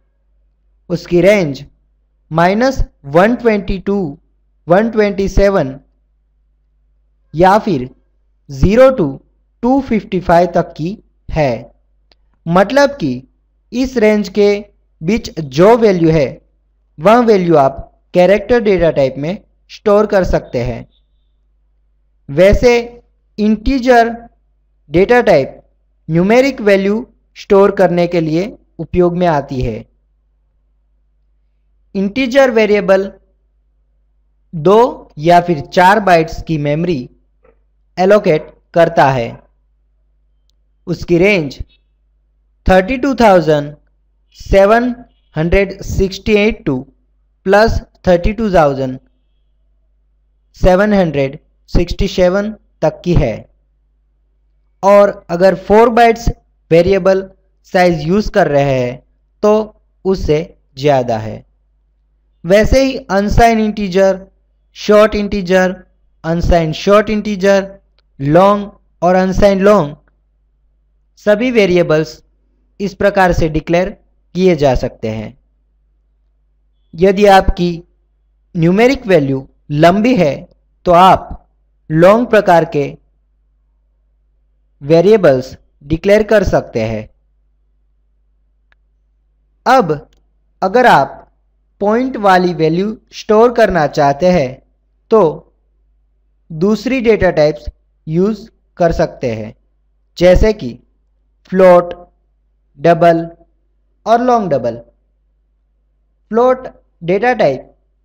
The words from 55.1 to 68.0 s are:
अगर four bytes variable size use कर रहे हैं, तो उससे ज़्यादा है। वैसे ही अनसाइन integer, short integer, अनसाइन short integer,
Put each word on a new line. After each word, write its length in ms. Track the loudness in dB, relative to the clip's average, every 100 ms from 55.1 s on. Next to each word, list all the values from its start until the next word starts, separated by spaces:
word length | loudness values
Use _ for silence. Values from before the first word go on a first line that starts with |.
| 0 -8
अगर 260 | 0 0 0
four 340 | 0 2 4
bytes 400 | 4 2 2 -4 -8 _ _ _
variable 600 | 0 2 0 0 -2 -4 _ _ _
size 440 | _ 0 0 0 -2
use 240 | -2 -2
कर 160 | -2 0
रहे 320 | 0 0 -2
हैं, 240 | -4 -8 _ _ _ _
तो 400 | -2 0 -4 _ _ _ -6
उससे 520 | -4 -2 -4 -4 _ _ -6
ज़्यादा 400 | -2 0 -2 -6
है। 280 | -8 -14 -18 _ _ _ _ _ _ _ _ _ 0
वैसे 380 | 2 2 2
ही 140 | 0 -4
अनसाइन 640 | -6 -4 -2 2 2 2
integer, 680 | -2 -4 -4 0 0 -2 -8 _ _ _ _
short 420 | -12 2 4 4 0
integer, 680 | -6 -6 -2 0 0 -4 -16 _ _ _
अनसाइन 500 | -6 -4 0 0 0
short 360 | -4 0 2 2
integer, 720 | -4 -6 -4 0 0 -2 -12 _ _